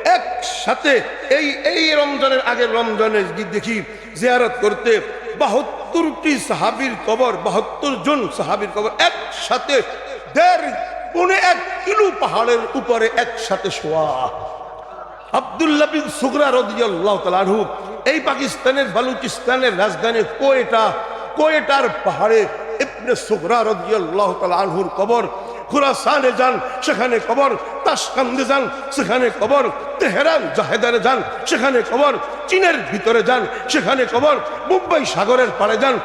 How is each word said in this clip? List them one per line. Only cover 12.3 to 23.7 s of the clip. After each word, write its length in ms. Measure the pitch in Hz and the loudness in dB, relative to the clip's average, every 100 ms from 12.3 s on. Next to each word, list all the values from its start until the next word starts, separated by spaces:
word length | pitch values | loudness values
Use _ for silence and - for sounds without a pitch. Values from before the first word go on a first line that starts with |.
| 180 233 233 220 | 0 2 2 0
উপরে 360 | 277 220 226 220 233 | -6 0 2 2 0
একসাথে 540 | 240 - - 190 196 | -2 -6 -4 -4 -4
শোয়া। 580 | - 156 160 151 127 123 - - - - - - - - - - | -6 -2 0 0 -2 -4 -6 -10 -12 -14 -16 -16 -16 -16 -18 -4
আব্দুল্লাহ 560 | 254 254 - 320 294 302 | -2 -2 -2 2 4 2
বিন 180 | 311 285 - | 0 -4 -4
সুগরা 320 | 254 294 285 | -2 2 4
রাদিয়াল্লাহু 680 | 254 214 220 226 170 202 196 | 2 0 0 -2 0 0 0
তাআলা 200 | 185 180 | 2 2
আনহু, 260 | 190 214 202 - - - | 2 2 0 -6 -10 -4
এই 160 | 247 311 | -2 0
পাকিস্তানের 680 | 285 269 262 - 254 277 247 | -2 -2 -4 0 0 2 0
বালুচিস্তানের 920 | 190 254 233 254 - 240 254 254 180 | 0 -2 -4 -6 -4 0 2 2 2
রাজধানী 440 | 208 165 233 233 | 0 0 0 0
কোয়েটা, 720 | 208 - 277 262 226 226 208 - - - - - | -2 0 2 2 2 2 2 0 -8 -10 -8 0
কোয়েটার 520 | 311 311 220 277 247 - | 2 2 2 2 2 -2
পাহাড়ে 420 | 196 156 214 226 196 - - - | -4 0 4 4 2 -4 -8 -4
ইবনে 360 | 269 - 226 226 | -6 -4 -2 -2
সুগরা 480 | - 208 170 240 | 0 -2 2 2
রাদিয়াল্লাহু 680 | 220 | 2